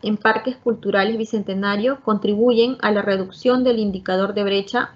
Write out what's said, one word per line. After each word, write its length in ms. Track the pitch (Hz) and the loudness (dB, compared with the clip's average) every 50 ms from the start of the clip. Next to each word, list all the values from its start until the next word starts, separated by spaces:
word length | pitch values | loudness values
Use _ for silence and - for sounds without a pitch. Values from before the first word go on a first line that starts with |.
en 140 | - 220 214 | -4 -4 -4
parques 400 | - - 220 214 220 - 262 254 | 0 0 0 0 0 -2 -6 -8
culturales 600 | - _ 240 220 226 - 202 202 196 196 214 226 | -4 _ -2 -2 -2 -2 0 0 2 2 0 -2
Bicentenario 840 | 220 226 220 233 214 196 - 190 190 202 202 202 202 220 254 277 269 | -4 -4 -4 -4 -4 -4 -4 -4 -2 -2 -2 -2 0 0 -2 -2 -2
contribuyen 760 | - 220 214 196 - 208 208 208 233 247 240 226 233 254 262 - | -2 -2 -2 0 0 0 0 2 2 4 4 4 2 2 0 0
a 100 | - 208 | 0 0
la 100 | 208 202 | 2 2
reducción 640 | 196 202 196 190 185 190 - - - 254 254 254 254 | 2 0 0 -2 -2 -6 -10 -2 0 2 2 4 2
del 160 | 254 233 220 | 2 2 2
indicador 540 | 214 202 190 185 185 - 185 190 196 196 202 | 0 -2 -4 -4 -4 -2 0 0 0 0 0
de 100 | 208 202 | -2 0
brecha 480 | 196 196 196 196 - - 240 - - - | 0 0 0 -2 -2 -2 -2 -4 -4 -8